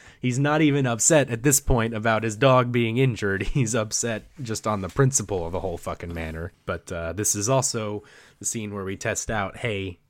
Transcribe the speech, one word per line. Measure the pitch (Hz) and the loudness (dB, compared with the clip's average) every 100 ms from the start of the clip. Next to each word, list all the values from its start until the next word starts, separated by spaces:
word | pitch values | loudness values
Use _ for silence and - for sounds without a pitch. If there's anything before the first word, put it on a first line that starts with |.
| - - | -20 -4
he's | 127 123 | -2 2
not | 143 156 | 2 4
even | 156 143 135 | 4 4 0
upset | 117 - 156 131 | 2 4 6 4
at | 120 | 0
this | 127 139 | 2 2
point | - 127 113 | 4 2 2
about | 110 113 110 | 0 2 2
his | 110 104 | 0 2
dog | 135 127 123 | 6 6 4
being | 120 117 113 | 2 2 2
injured. | 131 110 101 98 | 2 2 0 0
<laughs> | - | 0
He's | 143 113 117 | 0 2 0
upset | 107 - 117 107 - - | -2 -2 -4 -6 -8 -12
just | 120 107 113 | -6 -4 -2
on | 107 | -2
the | 92 | 0
principle | - 135 135 104 98 85 | 4 4 4 0 -2 -2
of | |
the | 90 | -4
whole | 95 87 | -4 -6
fucking | - 87 87 | -8 -10 -8
matter. | 85 80 80 85 - - | -8 -8 -8 -10 -10 -8
But, | 87 - | -8 -6
uh, | 87 82 | -8 -6
this | 87 107 104 | -4 -2 -2
is | 101 | 0
also | 135 120 117 107 104 - - - - | 0 0 -2 -4 -8 -10 -20 -20 -12
the | - | -8
scene | 117 107 | -6 -6
where | 101 95 | -6 -6
we | 98 | -6
test | 117 101 - | -4 -4 -4
out, | 110 98 - | -4 -4 -4
hey, | 123 101 95 87 | -6 -4 -6 -10